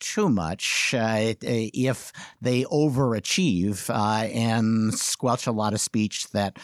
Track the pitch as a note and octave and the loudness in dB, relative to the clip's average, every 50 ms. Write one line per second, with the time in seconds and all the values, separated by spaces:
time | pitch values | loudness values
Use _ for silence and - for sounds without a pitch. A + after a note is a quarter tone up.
0 | - - - G#3+ G#3 F3+ A#2+ F#2+ E2 D#2+ F#2 - - - - - - - - B2 | -10 -6 -2 0 2 4 4 2 2 -2 -4 -4 -4 -2 -2 0 0 0 0 0
1 | A2+ A2 A2 G#2+ A2 A2+ A2 - - - B2 A2+ A2 G#2+ - - B2+ C3 A#2+ - | 0 2 2 2 0 0 -2 -4 -4 -2 -2 -2 -2 -4 -2 0 0 0 0 -2
2 | - - - - - - - - A2+ B2+ B2 B2 C3 - E3+ D3 D3+ D3+ B2 B2+ | -6 -16 -16 -18 -18 -20 -16 -6 -2 0 2 2 0 0 2 2 2 2 2 2
3 | C#3 B2 A2+ G#2+ - - - - F#3 D3+ G2 F2 F#2 G#2 G2+ F#2+ - - A2+ A2 | 2 2 0 0 -2 -2 0 2 2 2 2 2 2 0 0 -2 -4 -4 0 2
4 | G#2 G#2+ G#2+ A2 A2+ G#2+ - A#2 A2+ A#2 A2+ A2+ A2 A2 A2+ A2 A2 A2 A2 - | 2 2 2 2 0 -2 -2 0 0 2 2 2 2 2 2 2 2 0 0 -2
5 | - - - - - B2 A#2 B2 - B2+ A#2 G#2+ G#2+ G#2+ G#2+ G#2 - - - A2+ | -2 -4 -4 -2 0 0 0 0 0 -2 -2 0 0 0 0 0 -2 -2 0 0
6 | G#2+ G#2 - - - - - G#2 G2+ G2 - - | 0 0 -2 -6 -10 -4 -2 -2 -2 -2 -4 -8